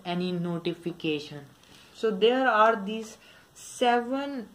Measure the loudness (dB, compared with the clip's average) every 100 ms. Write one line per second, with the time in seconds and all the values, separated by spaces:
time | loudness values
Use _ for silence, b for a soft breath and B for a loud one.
0 | -6 -2 -2 -2 -2 -4 -4 -6 -6 -6
1 | -4 -4 -6 -14 -18 -20 B B B -4
2 | -2 2 4 4 4 6 6 4 -2 -6
3 | -8 -16 B B B -20 -12 -2 2 2
4 | 2 -4 -4 -8 -12